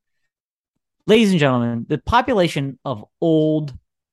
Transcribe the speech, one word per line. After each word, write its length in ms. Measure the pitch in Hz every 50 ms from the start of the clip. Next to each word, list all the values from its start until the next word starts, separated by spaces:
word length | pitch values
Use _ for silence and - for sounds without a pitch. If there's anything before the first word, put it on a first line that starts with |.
| _ _ _ _ _ _ _ _ _ _ _ _ _ _ _ _ _ _ _ _ -
Ladies 260 | 175 220 240 220 196
and 80 | 185 151
gentlemen, 460 | 147 135 127 120 120 120 117 117 -
the 100 | - 156 -
population 800 | - - 220 247 233 285 240 196 175 156 - 151 139 139 123 _ -
of 220 | 139 120 107 - _ _ -
old, 520 | 170 165 160 156 156 156 156 156 151 139 120 - _ _ _ _ _ _